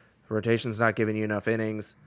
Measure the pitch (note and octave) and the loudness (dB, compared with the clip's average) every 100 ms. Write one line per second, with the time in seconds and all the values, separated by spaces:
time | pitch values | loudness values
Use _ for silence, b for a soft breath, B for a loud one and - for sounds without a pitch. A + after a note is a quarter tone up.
0 | b b - A2 A2+ A2+ A#2+ G#2+ A2+ G#2+ | b b -4 -2 2 2 0 0 2 2
1 | A2 G#2+ G#2+ G#2 A2 A2+ A2 G#2+ G#2+ - | 0 0 -2 0 0 0 0 -4 -8 -12